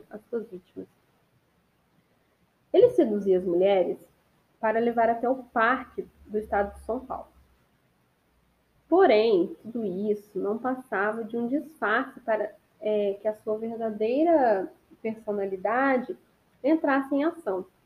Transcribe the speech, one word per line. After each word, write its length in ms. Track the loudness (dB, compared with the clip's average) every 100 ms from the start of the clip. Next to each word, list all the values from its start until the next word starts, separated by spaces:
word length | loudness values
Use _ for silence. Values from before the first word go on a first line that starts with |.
| -16
as 120 | -20 -10
suas 180 | -8 -8
vítimas. 400 | -14 -16 -18 -18 _ _ _ _ _ _ _ _ _ _ _ _ _ _ _ _ _ _
Ele 200 | 6 6
seduzia 480 | 6 2 2 2 2
as 40 |
mulheres 540 | 2 2 4 4 2 -2 -12 _ _ _ _ _
para 200 | -2 0
levar 300 | 0 2 0
até 180 | 2 -2
o 160 | -2 -4
parque 640 | 0 2 0 -4 -12 -14 _ -8
do 100 | -8
estado 380 | -4 -2 -2 -6
de 60 |
São 180 | -8 -8
Paulo. 300 | -8 -12 -14 _ _ _ _ _ _ _ _ _ _ _ _ _ _ _ _
Porém, 680 | 4 6 6 4 2 0 -6
tudo 200 | -10 -6
isso 540 | -6 -4 -4 -4 -6 -6
não 220 | -4 -4
passava 640 | -4 -6 -6 -4 -2 -4
de 120 | -6 -4
um 120 | -2
disfarce 720 | -4 -6 -6 -2 -2 -2 -8
para, 340 | -4 -2 -2 -8 _ _
é, 380 | -2 0 0 -2
que 80 | -4
a 80 | -6
sua 200 | -6 -6
verdadeira 1120 | -6 -6 -6 -2 -2 2 4 4 4 2 -2 -12 _ -10
personalidade 1120 | -10 -8 -6 -6 -4 -4 -2 0 0 0 -2 -10 _ _ _ _
entrasse 520 | 0 0 2 0 0 0
em 80 |
ação. 420 | -2 -2 -4 -4 -6 _